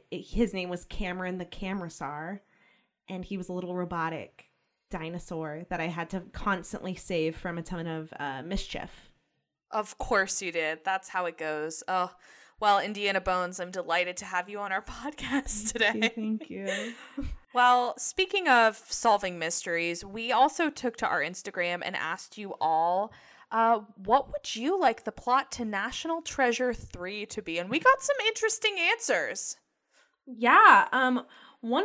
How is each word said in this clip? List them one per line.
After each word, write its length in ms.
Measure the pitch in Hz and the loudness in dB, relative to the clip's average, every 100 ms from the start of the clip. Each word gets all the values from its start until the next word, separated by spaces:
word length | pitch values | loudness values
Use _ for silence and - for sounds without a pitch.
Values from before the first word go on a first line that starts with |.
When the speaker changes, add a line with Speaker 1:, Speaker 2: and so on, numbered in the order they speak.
| - | -12
Speaker 1:
it, 80 | 180 | -12
his 300 | 190 220 220 | -4 0 0
name 160 | 185 180 | 0 -4
was 160 | 175 - | -6 -6
Cameron 520 | - 185 180 185 185 | -4 -4 -4 -4 -6
the 60 | |
Camrasar, 960 | 175 - 190 196 165 - 143 147 165 196 _ _ _ _ _ _ - | -8 -8 -6 -4 -6 -8 -8 -8 -8 -10 _ _ _ _ _ _ -12
and 160 | 185 | -10
he 120 | 170 196 | -8 -8
was 120 | 185 | -6
a 40 | |
little 240 | 180 180 180 | -6 -4 -4
robotic 720 | 175 170 160 156 85 _ _ _ _ _ - | -4 -2 -2 -4 -10 _ _ _ _ _ -12
dinosaur 720 | 175 160 175 - 165 156 156 175 | -10 -8 -8 -8 -6 -6 -8 -6
that 100 | 170 | -4
I 60 | 165 | -2
had 240 | 170 165 | -4 -4
to 120 | 190 185 | -6 -8
constantly 640 | - 208 185 - - 185 180 | -4 0 0 -2 -8 -8 -8
save 400 | - 170 160 160 | -4 0 0 -2
from 200 | 180 170 | -6 -6
a 40 | |
ton 240 | 165 175 165 | -6 -6 -6
of, 260 | 160 156 - | -6 -8 -8
uh, 240 | 143 135 | -8 -6
mischief. 480 | 165 202 - - 175 - - _ _ _ _ _ - | -4 -4 -4 -8 -10 -16 -20 _ _ _ _ _ -8
Speaker 2:
Of 260 | 214 208 - | -6 -6 -6
course 440 | - 202 196 - | 0 2 2 -2
you 80 | 185 | -4
did. 300 | 170 156 160 | -2 -2 -2
That's 240 | 190 190 - | -4 -4 -4
how 180 | 185 175 | -4 -4
it 120 | 165 | -4
goes. 460 | 156 151 160 160 - | -4 -4 -4 -6 -2
Oh, 260 | 185 185 - - - - - | 0 -2 -6 -20 -20 -20 0
well, 220 | 208 196 | 4 4
Indiana 400 | 190 202 202 190 | 2 -2 0 0
Bones, 400 | 185 185 180 185 | 2 0 0 -6
I'm 100 | 180 | -8
delighted 460 | 185 165 175 180 180 | -6 0 0 0 -4
to 60 | |
have 240 | 190 180 196 | -6 -4 -4
you 100 | 208 | -6
on 140 | 202 | -4
our 100 | 190 | -4
<laughs> 0 | |
podcast 880 | - - 269 - 262 269 - 208 220 | -6 -10 -10 -8 -4 -2 -2 -4 -4
Speaker 1:
Thank 40 | |
you, 260 | 226 214 214 | 0 0 2
Speaker 2:
today. 120 | 226 226 | 0 0
Speaker 1:
thank 340 | 214 220 - | -2 -2 -4
you. 420 | 190 196 196 226 240 - - | -8 -4 -4 -6 -10 -14 -8
<laughs> 120 | - - _ | -8 -8 _
Speaker 2:
Well, 400 | 247 247 247 240 - | 4 6 6 2 -4
speaking 520 | - - 370 392 320 | -4 -2 0 2 6
of 280 | 240 226 208 - | 6 6 2 -8
solving 500 | - 233 202 190 175 | 0 4 4 2 -4
mysteries, 680 | 160 - 185 170 170 175 | -2 -2 -2 -2 -2 -4
we 280 | 196 214 233 | -8 -6 0
also 360 | 240 294 - 311 | 4 4 4 -2
took 280 | - 247 - | 0 -4 -2
to 100 | - | 0
our 140 | 165 | 0
Instagram 640 | 156 185 202 185 175 175 | -2 -6 -8 -4 -2 -2
and 100 | - | -4
asked 420 | 190 160 185 - 214 | -4 -4 -6 -10 -12
you 180 | 202 - | -10 -2
all, 520 | 160 160 170 185 220 - - - - | 2 4 2 2 -2 -8 -20 -20 -4
uh, 260 | 220 226 226 208 | 2 4 4 0
what 320 | - 190 277 - | -8 4 4 4
would 240 | 587 - 220 | -8 -8 -4
you 200 | 277 381 | 0 4
like 240 | 262 226 | 4 2
the 80 | 214 | -6
plot 400 | - 247 262 269 | -6 2 2 2
to 120 | - | -6
National 560 | 220 196 233 - 320 330 | -6 -4 -6 -6 -4 -4
Treasure 540 | - - 247 226 254 | -4 0 2 2 0
three 500 | 220 - 180 180 208 - | -2 -8 -10 -10 -8 -10
to 140 | 214 | -8
be? 180 | 175 165 | -6 -4
And 120 | 185 | -2
we 80 | 302 | 2
got 240 | 508 539 | 4 4
some 140 | - 539 427 | 2 0 0
interesting 480 | 453 427 - - 381 349 | 0 -2 0 0 2 0
answers. 640 | 453 - 185 120 202 - - _ _ _ _ _ _ 269 | 0 0 0 -2 -4 -8 -10 _ _ _ _ _ _ -16
Speaker 1:
Yeah, 640 | 220 240 359 415 208 - | 0 6 10 12 10 8
um, 320 | 254 254 247 - - - _ | 4 2 2 -4 -16 -20 _
one 240 | 233 277 | -2 2